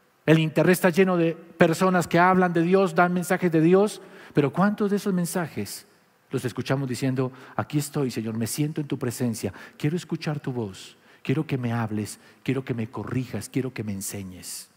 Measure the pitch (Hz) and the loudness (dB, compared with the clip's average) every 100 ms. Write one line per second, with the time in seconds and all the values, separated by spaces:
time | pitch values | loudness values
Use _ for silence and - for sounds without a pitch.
0 | _ _ - 160 160 156 165 180 185 165 | _ _ 4 4 4 2 4 4 4 4
1 | 190 175 165 165 - - 170 160 190 180 | 4 4 0 -2 -4 2 4 4 2 2
2 | - 170 180 185 180 170 165 190 190 165 | 2 4 6 6 4 2 4 4 4 4
3 | 175 180 170 185 180 160 160 185 208 - | 2 2 0 0 2 4 6 6 4 -2
4 | - - - 151 139 165 202 214 202 202 | -16 -20 -2 0 2 2 0 2 0 0
5 | 208 180 170 190 156 - 101 - - _ | 0 -2 -2 -4 -4 -6 -8 -10 -18 _
6 | _ _ _ 123 123 - 117 139 135 117 | _ _ _ -6 -4 -6 -4 -2 -4 -2
7 | 135 131 127 - - - 104 147 139 151 | -2 -2 -4 -6 -10 -8 -4 -4 -2 -4
8 | 131 117 110 113 110 - 151 156 143 135 | -4 -4 -4 -4 -4 -2 -4 -4 -6 -6
9 | 120 - 123 107 98 - - - 147 175 | -4 -2 -4 -4 -6 -10 -18 -6 -4 -4
10 | - 165 160 143 139 123 101 92 - _ | -6 -8 -6 -6 -6 -6 -8 -10 -20 _
11 | _ _ - 156 156 131 120 117 110 107 | _ _ -4 -2 -2 -4 -2 -2 -2 -4
12 | 101 - - _ - 131 131 120 110 113 | -6 -12 -20 _ -4 -4 -4 -6 -6 -8
13 | 95 131 123 107 - 139 127 - 107 98 | -6 -6 -6 -8 -6 -6 -4 -6 -8 -8
14 | 95 101 95 90 - - - | -8 -10 -12 -14 -14 -16 -16